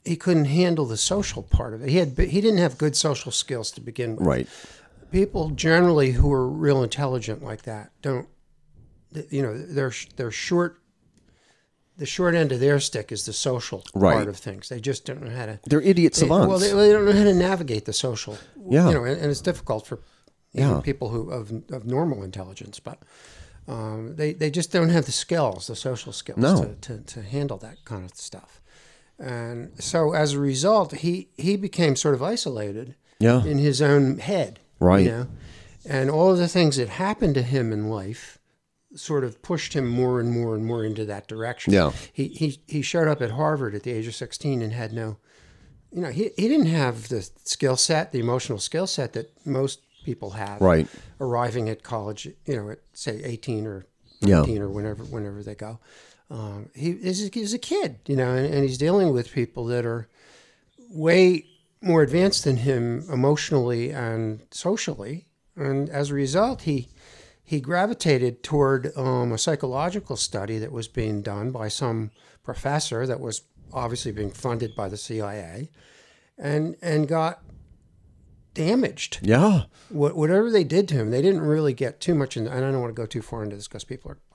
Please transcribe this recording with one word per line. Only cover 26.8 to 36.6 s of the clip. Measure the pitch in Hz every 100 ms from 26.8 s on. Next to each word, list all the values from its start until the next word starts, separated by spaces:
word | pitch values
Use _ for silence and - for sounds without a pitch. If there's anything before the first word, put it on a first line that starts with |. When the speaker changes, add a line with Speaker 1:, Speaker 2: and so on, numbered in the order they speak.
| - 110
Speaker 1:
to | - 117
handle | 98 135 139 98
that | 110 -
kind | - 104 90
of | -
stuff. | - 95 - _ _ _ - _ _ -
And | 131 120 117 117 160 -
so | - 170 151
as | 156 151
a | 143
result, | 139 131 180 220 165
he, | 147 170 180 190 -
he | 170 202
became | 196 - 160 131
sort | 151 127
of |
isolated | 156 240 - 113 104 104 123 - _ -
Speaker 2:
Yeah. | 113 123
Speaker 1:
in | 151 139
his | 147 127
own | 147 143 131 139
head. | 147 196 113 - _ -
Speaker 2:
Right. | 90 98 90
Speaker 1:
You |
know? | 117 127 - - - - - 185
And | 135 135
all | 156 185
of | 180
the | 170
things | 185